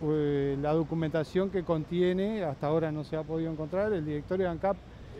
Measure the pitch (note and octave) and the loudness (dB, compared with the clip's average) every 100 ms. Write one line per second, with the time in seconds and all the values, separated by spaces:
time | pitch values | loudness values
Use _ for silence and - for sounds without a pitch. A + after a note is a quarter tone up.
0 | D3+ D3+ D3 C#3+ C#3 C#3 D3 D#3+ D3+ E3 | 0 2 4 2 2 2 2 2 2 0
1 | D#3 D#3+ D3+ F#3 F#3+ F#3 E3 D#3+ D3+ F3 | 0 0 0 0 0 0 0 0 0 2
2 | F3+ F#3 G3 A3 E3 C3+ C#3+ D#3+ D#3+ D3+ | 2 4 0 0 -2 -2 0 2 2 -2
3 | C#3+ D#3 D3+ D#3+ E3 D#3 D3+ F3+ G#3+ F#3+ | -4 -4 -2 -2 -2 -4 -4 0 0 0
4 | D3+ D3 C#3+ F#3 F3+ E3 F#3+ F#3+ - - | -2 -4 -2 0 0 0 0 -2 -6 -16
5 | - | -14